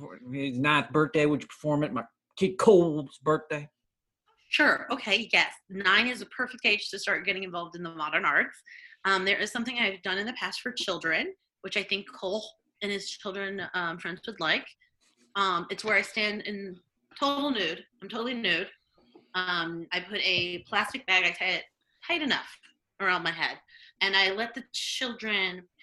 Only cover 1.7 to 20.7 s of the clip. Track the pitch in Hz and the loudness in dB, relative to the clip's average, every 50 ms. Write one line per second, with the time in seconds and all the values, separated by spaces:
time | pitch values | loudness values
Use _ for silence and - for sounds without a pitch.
1.7 | 147 147 151 - 113 120 113 - _ _ _ _ _ - 190 185 185 - - 233 | 2 2 0 0 -2 -6 -6 -8 _ _ _ _ _ 0 0 0 2 6 8 10
2.7 | 208 175 170 165 147 151 139 135 - - 131 151 156 151 - - 156 147 147 147 | 10 10 8 6 2 -2 -4 -6 -12 -4 0 2 2 2 0 -6 -8 -8 -8 -12
3.7 | _ _ _ _ _ _ _ _ _ _ _ _ _ _ _ _ - - 302 247 | _ _ _ _ _ _ _ _ _ _ _ _ _ _ _ _ 2 4 6 4
4.7 | 165 - - - 247 262 - 214 196 220 226 190 - 175 160 - - - _ _ | 4 2 0 -4 -6 -4 0 0 0 0 0 2 2 2 2 2 -2 -12 _ _
5.7 | 190 196 196 185 196 214 233 247 247 196 196 - - - - - - 233 - 233 | -10 0 4 6 6 6 4 2 -2 -4 -10 -12 -6 -6 -6 -6 -6 -2 2 2
6.7 | 208 208 - - - - - 208 190 156 180 196 190 190 190 185 170 175 170 165 | 2 2 0 -8 -8 -6 -2 -2 -2 -2 -2 -4 -4 -4 -6 -6 -6 -6 -8 -8
7.7 | 165 175 175 165 165 160 151 151 151 170 196 156 143 165 247 269 - - _ - | -10 -10 -10 -10 -6 -6 -4 -2 0 0 2 4 2 2 2 0 -6 -18 _ -20
8.7 | - - - - - _ - 190 196 190 185 190 202 - 202 214 - 240 226 240 | -20 -20 -20 -20 -20 _ 0 2 2 4 4 2 0 0 0 -4 -4 -6 -6 -4
9.7 | 247 240 233 196 190 190 - 196 185 196 208 233 - - 190 185 196 - - 247 | -2 0 0 0 -2 -4 -4 -4 -2 -2 -4 -6 -6 -6 -6 -6 -6 -6 -8 -6
10.7 | 240 - - - 180 170 165 165 160 180 277 381 381 _ _ _ _ _ - 190 | -6 -4 -4 -4 -4 -2 0 0 0 0 -2 -4 -8 _ _ _ _ _ -12 -6
11.7 | - 214 196 - 202 196 202 - - - - 185 196 220 - - _ _ _ _ | -4 -4 -2 -2 -4 -4 -4 -10 -12 -8 -6 -4 -4 -4 -6 -10 _ _ _ _
12.7 | _ _ 208 202 202 196 190 - - - - 208 190 202 196 196 202 196 175 156 | _ _ -4 -4 -4 -4 -6 -8 -12 -10 -10 -8 -6 -6 -6 -6 -6 -8 -8 -6
13.7 | - 180 175 170 165 175 - 175 175 185 - - 214 - 170 156 170 247 - - | -4 -4 -2 -2 -4 -6 -8 -8 -8 -8 -10 -12 -6 -2 0 2 2 0 -2 -8
14.7 | - _ _ _ _ _ _ _ _ _ _ _ _ 202 196 190 180 170 175 - | -18 _ _ _ _ _ _ _ _ _ _ _ _ 2 2 4 2 0 0 -4
15.7 | 202 - - 214 208 196 208 - - 226 214 214 208 214 - - 208 196 196 190 | -6 -4 0 2 4 4 2 2 -2 0 0 0 0 -4 -6 -6 -6 -6 -8 -10
16.7 | 180 180 _ _ _ _ _ _ - - 285 277 277 277 285 294 262 214 185 156 | -12 -14 _ _ _ _ _ _ -4 0 0 2 2 2 0 0 0 0 0 -2
17.7 | 175 185 - _ _ _ 185 196 214 233 226 247 262 233 226 185 170 160 190 185 | -2 -6 -10 _ _ _ -16 -8 -6 -4 -4 -4 -4 -2 0 2 2 2 0 -4
18.7 | - _ _ _ _ _ _ _ _ - _ _ - 185 180 180 180 170 165 165 | -12 _ _ _ _ _ _ _ _ -20 _ _ -4 -2 -2 0 0 0 -2 -2
19.7 | 170 165 170 - 180 180 180 190 208 196 - 185 180 180 175 175 175 170 - - | -4 -8 -8 -4 -4 -6 -4 -4 -4 -2 0 2 2 2 0 -2 -4 -8 -8 -2